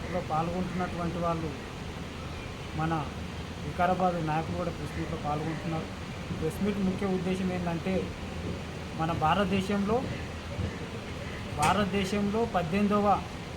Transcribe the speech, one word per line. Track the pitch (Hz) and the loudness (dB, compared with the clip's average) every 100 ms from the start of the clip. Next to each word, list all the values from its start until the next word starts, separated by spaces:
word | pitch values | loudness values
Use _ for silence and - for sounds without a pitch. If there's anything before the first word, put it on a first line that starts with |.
| - 175 - | -4 -2 0
పాల్గొంటున్నటువంటి | 156 165 180 185 180 180 165 170 170 | 0 0 0 -2 0 -2 -2 -2 0
వాళ్ళు | 170 165 156 - - - - - - - - - - - - - | 0 0 -2 -4 -8 -8 -8 -8 -8 -8 -8 -6 -8 -8 -6 -2
మన | 160 160 135 - - - - - | 0 0 -2 -4 -6 -6 -8 -6
వికారాబాద్ | 151 143 190 185 185 175 160 | -4 2 4 4 4 2 2
నాయకులు | 156 156 175 | 0 0 0
కూడా | 175 | -2
ప్రెస్ | 156 147 165 | -2 -4 -4
మీట్లో | 160 160 | -2 -2
పాల్గొంటున్నారు. | 147 151 156 156 175 160 - - - - - - | 0 0 0 -2 -2 -2 -4 -6 -8 -6 -6 -2
ప్రెస్ | 156 - | -2 0
మీట్ | 202 202 | 0 2
ముఖ్య | 185 180 202 | 2 2 2
ఉద్దేశం | 185 175 185 185 | 2 2 0 0
ఏంటంటే, | 180 170 165 190 185 - - - - - - - - - - | 0 0 0 0 0 0 -4 -6 -4 -4 -4 -6 -8 -6 -2
మన | 165 | 0
భారతదేశంలో, | 156 156 185 196 196 190 202 202 240 - - - - - - 214 - - - - - - - - 139 | 4 4 6 4 2 2 2 4 2 2 -4 -6 -6 -6 -2 -2 -2 -6 -8 -8 -8 -6 -6 -4 2
భారతదేశంలో | 151 196 202 196 185 208 202 220 226 | 4 6 4 2 2 2 2 2 2
పద్దెనిమిదవ | 185 160 202 208 208 202 185 - - - | 2 2 4 4 6 6 4 2 -8 -8